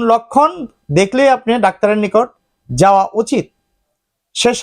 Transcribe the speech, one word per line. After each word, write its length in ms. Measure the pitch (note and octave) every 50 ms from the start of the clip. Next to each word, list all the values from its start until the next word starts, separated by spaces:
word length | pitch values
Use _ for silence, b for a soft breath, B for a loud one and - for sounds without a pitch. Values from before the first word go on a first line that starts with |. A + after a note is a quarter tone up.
| A#3 A3+
লক্ষণ 400 | A3+ A3+ A3+ - - C4+ D4 D#4+ F4+ F4 C4+ - - _ _ - C#3+ E3+
দেখলেই 320 | G3 G3 - B3+ C#4 C4+ C4
আপনি 160 | B3+ - A3 A#3 A#3+ G#3
ডাক্তারের 340 | F#3+ - - - G3+ G#3+ G#3+ G#3
নিকট 240 | F#3+ - A3 B3 B3 - _ _ _ _ _ _ -
যাওয়া 340 | B2 B2 F3+ G3 G3 F#3+ G3 - - G#3+
উচিত, 240 | A3 - C#4+ A#3 - - _ _ _ _ _ _ _ _ _ _ _ _ _ _ _ _ _
সে 160 | - - A#3+ A#3 -